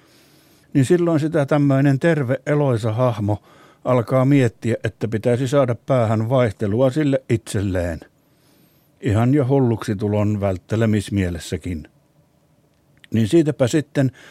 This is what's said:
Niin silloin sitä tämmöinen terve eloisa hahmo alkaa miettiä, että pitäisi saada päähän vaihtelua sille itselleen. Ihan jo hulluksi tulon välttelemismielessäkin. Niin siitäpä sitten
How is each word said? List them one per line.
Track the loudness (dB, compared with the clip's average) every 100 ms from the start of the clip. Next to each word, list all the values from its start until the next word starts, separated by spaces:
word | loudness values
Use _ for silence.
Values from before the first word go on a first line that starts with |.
| _ _ _ _ _ _ _
Niin | 0 4
silloin | 2 2 0
sitä | 0 -2 0
tämmöinen | 2 2 2 2 2
terve | 2 0 -2 -4 -2
eloisa | 0 0 0 -2
hahmo | 0 0 0 -4 -4 _ -20 -20 _ 0
alkaa | 0 2 0 2
miettiä, | 2 2 -2 -4 -4
että | -6 -6 -6
pitäisi | -2 0 0 0
saada | 0 0 -2
päähän | -2 0 2 0 0
vaihtelua | 0 0 -2 -4 0 0
sille | 0 -2 -2 -2
itselleen. | -4 -2 -4 -4 -4 -4 -8 -14 _ _ _ _ _ _ _ _ _
Ihan | -2 0 2
jo | 2 2
hulluksi | 2 2 -2 -4 -4
tulon | -2 0 0 0
välttelemismielessäkin. | -2 -4 -4 -2 0 0 -2 -4 -2 -6 -8 -10 -8 -10 -12 _ _ _ _ _ _ _ _ _ _ _ -4
Niin | -2 2
siitäpä | 2 2 0 0
sitten | 0 -2 -2 -2 -4 -20